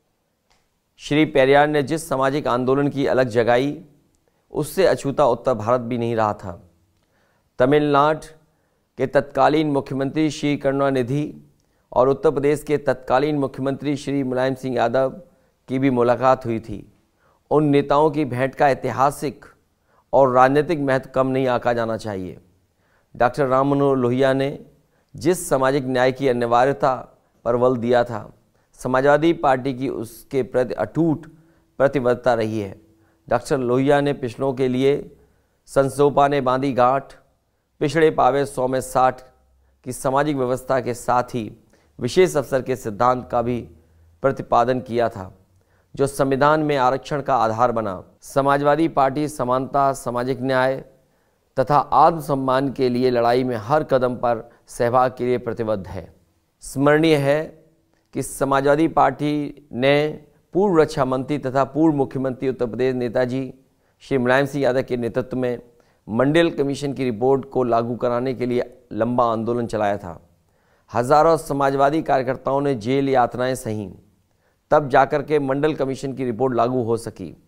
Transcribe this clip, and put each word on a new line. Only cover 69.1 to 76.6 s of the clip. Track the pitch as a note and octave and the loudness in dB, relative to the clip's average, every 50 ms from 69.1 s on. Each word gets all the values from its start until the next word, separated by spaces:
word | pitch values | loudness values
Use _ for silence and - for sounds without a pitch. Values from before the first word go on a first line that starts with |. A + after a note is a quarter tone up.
| B2 A#2+ A#2+ A#2 A2+ | 0 0 0 0 0
आंदोलन | A2 A2+ A#2 A#2+ A#2+ A#2 | -2 -2 -2 -2 -2 -4
चलाया | - - G#2+ G#2 G2+ G2+ G2+ | -4 -4 -2 -2 -2 -2 -4
था। | G2 F2 E2+ - - _ _ _ _ _ _ _ _ _ _ _ _ _ - | -6 -12 -14 -16 -20 _ _ _ _ _ _ _ _ _ _ _ _ _ -4
हजारों | A2+ B2 B2+ D3+ D3 D#3+ E3 E3 | -4 0 4 4 6 6 4 4
समाजवादी | D3+ - - C#3+ C#3 C#3 C#3 C#3 C#3 C#3 C#3 D3+ E3 D#3 | 2 0 -4 -2 0 0 0 2 2 2 2 2 0 -2
कार्यकर्ताओं | - C#3 C3+ B2+ B2+ B2+ - - C3 C3+ C#3 | 0 0 0 0 -2 -4 -4 -4 -2 -2 0
ने | C#3+ C#3+ C#3 | 0 0 -2
जेल | A2+ G2 A#2+ C3+ C#3 C#3 C#3 | -2 -2 -2 -2 0 0 2
यातनाएं | C3 B2 A#2+ A#2 - A#2+ B2+ C3 C3 | 2 2 2 2 0 -2 -4 -4 -4
सहीं, | A#2+ - A#2 G#2+ G#2+ G2+ F2+ - - - _ _ _ _ _ _ _ _ _ _ _ _ _ | -4 -6 -8 -8 -8 -8 -10 -14 -18 -20 _ _ _ _ _ _ _ _ _ _ _ _ _
तब | D3 D#3 D3+ B2+ | 2 2 2 4
जाकर | C3 C#3 C3+ C3+ D3+ D3 C3+ | 4 4 4 4 2 -2 -2
के | - D3+ D3 | -2 -2 -2
मंडल | C#3 C3+ C3+ C#3+ D3 D#3+ D3+ | 0 0 -2 0 0 -2 -2
कमीशन | - C#3 C3+ C3 A#2 - C3+ B2+ | -2 -4 -4 -4 -6 -8 -8 -8
की | B2 C3 | -6 -6
रिपोर्ट | B2 A2+ G#2 C3 C3 A#2+ | -6 -2 -2 -2 0 2
लागू | A2+ | 0